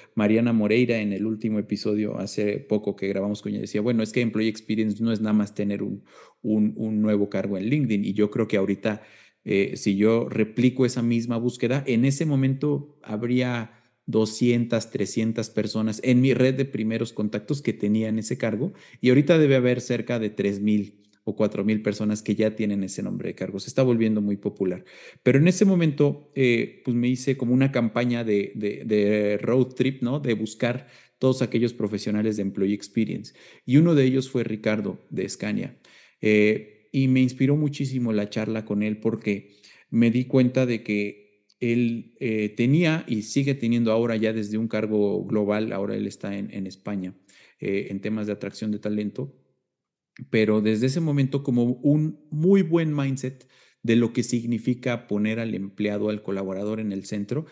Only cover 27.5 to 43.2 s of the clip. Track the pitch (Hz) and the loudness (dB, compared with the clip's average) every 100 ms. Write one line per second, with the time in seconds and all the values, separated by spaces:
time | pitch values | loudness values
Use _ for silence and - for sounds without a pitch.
27.5 | 127 139 135 117 120 123 120 113 104 98 | 2 2 2 0 0 -2 -2 0 0 0
28.5 | - 104 107 - 107 101 107 104 104 107 | -4 -6 -6 -2 2 2 2 0 0 2
29.5 | 123 127 - 131 131 120 143 139 107 107 | 2 2 0 -2 0 -2 -2 -2 -2 -4
30.5 | - 120 123 - - _ _ 131 127 123 | -4 -4 -4 -10 -20 _ _ 0 2 0
31.5 | 117 117 117 110 101 - 104 110 104 98 | 0 -2 -2 -4 -4 -4 -2 -2 -2 -4
32.5 | 98 98 101 - - 110 - - - - | -2 -2 -2 -4 -2 -2 -4 -10 -20 -20
33.5 | - - 131 170 156 131 131 127 123 113 | -16 2 6 6 6 4 2 -2 -4 -4
34.5 | 107 110 107 101 92 _ - 95 - 107 | -2 -2 -2 -2 -8 _ -6 -6 -6 -4
35.5 | 104 95 - _ - - _ 107 107 107 | -4 -6 -12 _ -20 -20 _ 2 4 4
36.5 | 107 - - _ 135 135 131 127 127 135 | 2 -4 -20 _ 0 4 4 2 2 2
37.5 | 147 151 143 135 131 120 107 104 117 107 | 2 0 -2 -4 -2 0 0 -2 -4 -4
38.5 | 110 107 101 107 107 117 110 - 101 - | -4 -4 -2 -2 -2 -2 -2 -2 -4 -6
39.5 | _ - - _ 117 117 120 127 131 123 | _ -20 -20 _ 2 4 2 2 4 4
40.5 | 127 127 113 - 104 104 - _ _ _ | 2 0 -2 -2 -2 -2 -8 _ _ _
41.5 | _ 120 117 120 117 - _ 127 110 104 | _ -2 2 0 -2 -8 _ -4 -2 -2
42.5 | 104 123 151 170 160 - 107 | 0 2 4 2 0 -2 -6